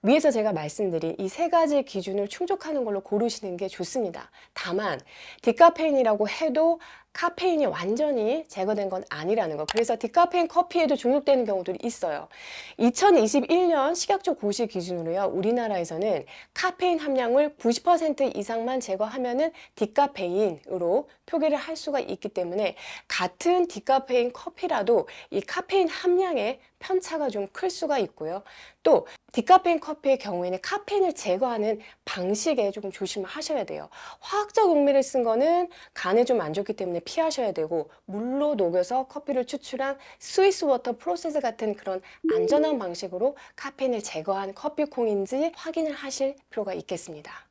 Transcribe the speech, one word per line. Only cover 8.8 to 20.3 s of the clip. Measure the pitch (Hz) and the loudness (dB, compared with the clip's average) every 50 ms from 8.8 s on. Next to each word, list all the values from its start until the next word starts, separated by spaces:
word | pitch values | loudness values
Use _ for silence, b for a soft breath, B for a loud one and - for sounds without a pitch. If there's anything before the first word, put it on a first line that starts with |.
| 202 190 | -2 -4
건 | 185 185 - - | -4 -6 -6 -8
아니라는 | - 151 156 175 214 220 202 160 156 | -10 -6 -2 0 0 0 0 -2 -2
거. | 147 156 151 | -4 -4 -2
그래서 | - 220 233 226 240 226 | 0 0 0 0 -2 -4
디카페인 | - 226 - 339 349 349 359 359 339 339 | -4 0 4 4 4 4 4 0 0 2
커피에도 | - 330 349 349 - 339 320 285 294 | 2 0 0 2 0 0 2 2 0
중독되는 | 262 - 240 262 285 277 - 277 254 240 | 0 2 2 2 2 4 4 2 2 2
경우들이 | 220 202 190 175 - 185 175 | 0 -2 -4 -4 -6 -8 -6
있어요. | - 233 - - - 170 151 147 156 - B B B B B B B B B | -6 -8 -6 -4 -6 -4 -4 -6 -8 -12 B B B B B B B B B
이천이십일 | B 226 247 247 - 370 415 370 302 220 214 214 285 247 - 320 359 370 349 | B 2 2 2 6 6 6 8 6 6 4 4 2 2 4 2 4 4 4
년 | 330 294 262 294 349 | 4 4 2 0 0
식약처 | 349 - - 403 381 - 370 302 | -2 0 0 0 0 0 -2 -4
고시 | - - 208 202 - 240 | -2 -2 -4 -2 -2 -4
기준으로요, | 220 - 190 170 180 180 175 165 165 170 190 202 185 | -4 -4 -6 -6 -4 -6 -6 -4 -4 -2 0 -2 0
우리나라에서는 | - 180 190 214 233 247 233 220 208 180 170 165 170 160 196 220 190 151 - B B B B B | 0 0 0 0 0 0 0 -2 -2 -4 -4 -4 -4 -4 -2 0 0 -2 -4 B B B B B
카페인 | _ - - 370 370 _ 359 359 349 320 | _ -4 -4 -4 -2 _ 0 0 0 0
함량을 | 302 302 269 254 247 233 240 277 294 294 294 | 0 -2 -2 0 0 2 2 2 2 2 -2
구십 | _ - 233 240 240 _ | _ -2 0 0 0 _
퍼센트 | 349 349 330 330 311 277 - 277 247 - | 2 2 4 4 0 0 0 -2 -2 -2
이상만 | 196 202 - 233 226 226 247 262 262 | -4 -6 -4 -4 -4 -4 -2 -4 -4
제거하면은 | 240 - 190 190 208 220 233 269 247 247 240 262 311 330 330 B B B B | -4 -4 -4 -4 -4 -4 -4 -6 -4 -2 0 0 0 -2 -2 B B B B
디카페인으로 | - 220 214 - - 285 277 285 - 190 175 | -4 -4 0 2 2 2 2 0 -4 -6 -2